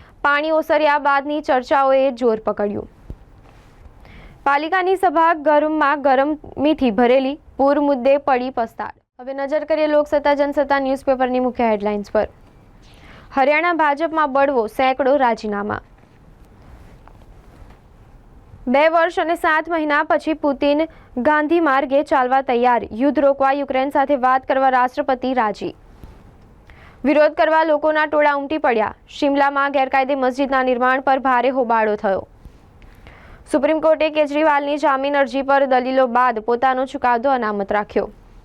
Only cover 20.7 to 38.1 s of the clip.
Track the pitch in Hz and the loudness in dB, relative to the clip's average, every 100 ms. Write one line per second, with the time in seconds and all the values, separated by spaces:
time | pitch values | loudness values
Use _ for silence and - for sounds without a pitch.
20.7 | 294 320 - - 254 240 302 302 339 320 | 0 -2 -8 -14 -4 0 0 2 0 2
21.7 | 269 285 277 302 294 254 262 269 240 247 | 0 0 -2 0 0 2 0 0 0 2
22.7 | 233 - 214 277 277 277 277 269 285 277 | 0 -2 -2 0 2 2 2 0 0 -2
23.7 | 262 269 285 277 285 254 262 262 262 269 | -2 -2 0 0 0 2 0 0 0 2
24.7 | 254 254 285 277 262 254 254 214 196 - | 2 0 -2 -4 -2 -2 -2 -2 -4 -10
25.7 | - - - - - - - - - - | -12 -20 -20 -20 -20 -20 -20 -20 -20 -20
26.7 | - - - 254 302 302 311 311 320 320 | -20 -20 -4 0 2 2 2 2 2 2
27.7 | 294 311 311 302 302 294 285 277 311 294 | 0 0 0 0 2 2 0 -4 -2 0
28.7 | 233 214 - - - 285 277 277 277 277 | 0 -2 -8 -18 -4 0 2 0 0 -2
29.7 | 277 262 269 269 285 254 254 269 269 254 | 0 0 0 0 0 -2 -2 -2 0 0
30.7 | 240 254 262 269 269 269 247 247 262 233 | 0 0 0 0 0 0 0 0 0 0
31.7 | 226 214 208 214 190 - - - - - | 0 0 -2 -2 -2 -6 -18 -20 -20 -20
32.7 | - - - - - - - - 294 277 | -20 -20 -20 -20 -20 -20 -20 -4 -2 0
33.7 | 311 311 311 311 302 294 294 311 285 285 | 2 2 2 0 0 0 0 2 0 0
34.7 | 294 294 269 277 285 269 262 269 277 269 | 0 0 0 0 0 0 -2 0 2 2
35.7 | 254 254 262 262 240 254 220 214 240 262 | 2 2 0 2 2 0 0 -2 0 0
36.7 | 254 262 269 247 240 269 262 214 208 196 | 0 -4 -2 -2 0 0 -2 -2 -4 -4
37.7 | 208 208 214 202 | -4 -2 -4 -4